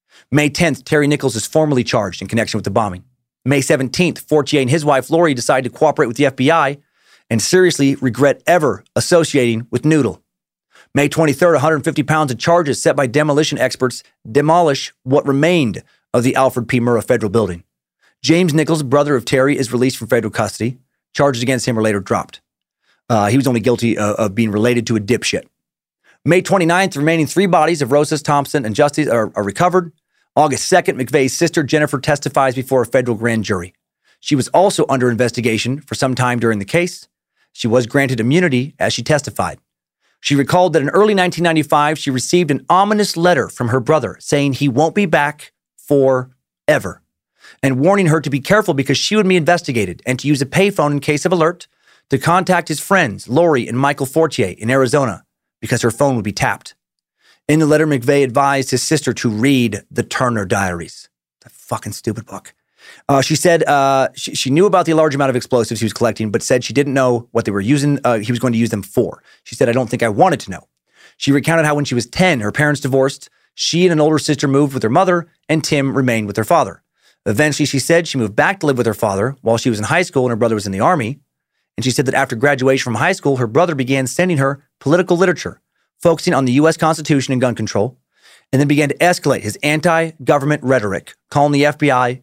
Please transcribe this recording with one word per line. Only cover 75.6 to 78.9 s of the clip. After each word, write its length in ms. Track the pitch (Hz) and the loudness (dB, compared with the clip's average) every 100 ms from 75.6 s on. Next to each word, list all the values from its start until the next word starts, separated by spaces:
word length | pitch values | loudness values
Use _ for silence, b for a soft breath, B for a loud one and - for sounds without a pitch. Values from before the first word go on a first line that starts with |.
Tim 320 | - 147 135 | 0 0 0
remained 300 | 135 127 113 | 0 0 0
with 120 | 104 107 | -2 -2
her 60 | |
father. 380 | 107 165 104 82 _ _ _ _ | 0 2 0 -6 _ _ _ _
Eventually, 420 | - 107 151 139 147 | -4 0 0 0 -2
she 100 | 135 | -2
said 300 | - 165 165 | 2 0 0
she 100 | 131 | -4
moved 180 | 107 | -2
back 240 | 110 165 196 | 0 -2 0
to 60 | |
live 120 | 151 127 | 0 0
with 100 | |
her 80 | 113 | 0